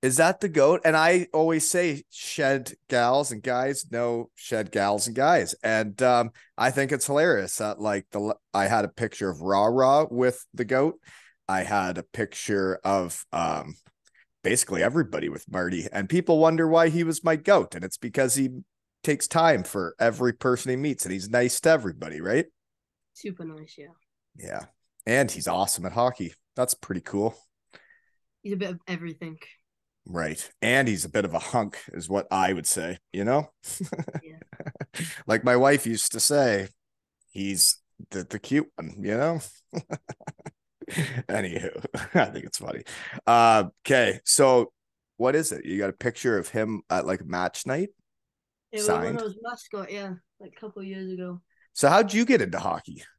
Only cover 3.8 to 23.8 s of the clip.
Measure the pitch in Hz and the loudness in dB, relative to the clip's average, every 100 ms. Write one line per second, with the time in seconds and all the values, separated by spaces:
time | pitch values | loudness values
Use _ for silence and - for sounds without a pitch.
3.8 | - 117 120 117 117 _ - 113 101 107 | -6 -4 -2 -2 -6 _ -6 -4 -2 0
4.8 | 98 104 107 117 143 170 92 - 110 110 | 0 0 -2 0 4 4 2 -4 -2 0
5.8 | 107 101 127 120 120 - _ - 123 131 | -2 0 4 4 2 -6 _ -2 0 0
6.8 | 135 139 - 139 170 120 95 - 104 101 | -2 -2 0 2 2 2 -2 -4 -6 -4
7.8 | 107 101 - 104 104 - _ 98 98 113 | -2 -2 -4 -6 -4 -6 _ 0 2 2
8.8 | 101 - 113 - 101 80 87 98 107 123 | 0 -4 -6 -4 -6 -4 0 2 4 4
9.8 | 131 143 156 120 127 123 - - 117 131 | 4 4 2 0 0 0 -12 -8 -2 2
10.8 | 147 160 _ - - _ - 95 90 104 | 0 -2 _ -20 -20 _ -4 -4 0 -2
11.8 | 92 90 87 - 107 - - 101 95 90 | -2 -6 -10 -6 -6 -6 -2 0 0 -2
12.8 | 95 98 87 - - 82 82 78 73 78 | 0 0 0 -8 -8 -4 -2 -4 -8 -16
13.8 | _ _ _ _ _ _ 92 113 - 90 | _ _ _ _ _ _ -2 0 0 0
14.8 | 95 143 117 82 78 71 - 92 90 90 | 0 0 -2 -4 -6 -8 -8 -4 -2 -4
15.8 | 80 101 98 170 175 160 160 160 160 165 | -6 -6 -2 -2 2 6 6 4 4 4
16.8 | 165 160 165 160 165 160 160 196 95 - | 4 2 -2 -2 0 0 6 4 4 -6
17.8 | 92 - 120 104 131 131 131 127 - _ | -10 -8 -6 0 2 2 -2 -4 -18 _
18.8 | _ _ - 143 - 170 165 131 87 101 | _ _ -2 -2 0 4 4 4 0 -4
19.8 | 85 - 117 110 123 113 131 123 131 127 | -6 2 0 4 0 2 0 0 0 -2
20.8 | 147 131 - 95 98 123 127 - 165 160 | -2 -4 -4 -6 -2 2 2 2 4 4
21.8 | 104 80 78 78 87 123 170 _ _ _ | 2 -8 -10 -8 0 0 0 _ _ _
22.8 | _ _ _ - 208 180 165 156 156 - | _ _ _ -14 -14 -12 -14 -16 -20 -20